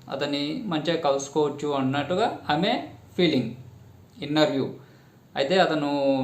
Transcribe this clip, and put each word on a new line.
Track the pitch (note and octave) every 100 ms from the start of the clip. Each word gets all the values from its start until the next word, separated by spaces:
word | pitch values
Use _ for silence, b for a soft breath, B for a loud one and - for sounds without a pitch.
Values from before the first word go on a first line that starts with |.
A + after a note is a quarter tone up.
| -
అతన్ని | C#3 C#3+ C#3+ D3 D#3 F#3+
మంచిగా | D3+ D#3 D#3+
కలుసుకోవచ్చు | C#3 C#3 - D#3 D3 C3+ D3
అన్నట్టుగా | C#3 C3 C#3 C#3 F#3 A#3+ - -
ఆమె | D3+ G#3 C4 - - - -
ఫీలింగ్, | E3+ C3+ A2 - - - - - - -
ఇన్నర్ | C#3+ D3+ D3+
వ్యూ. | C3+ A2+ - B B B B _ C#3
అయితే | C#3 F#3
అతను, | E3+ D3+ C#3+ C#3+ C#3 C3+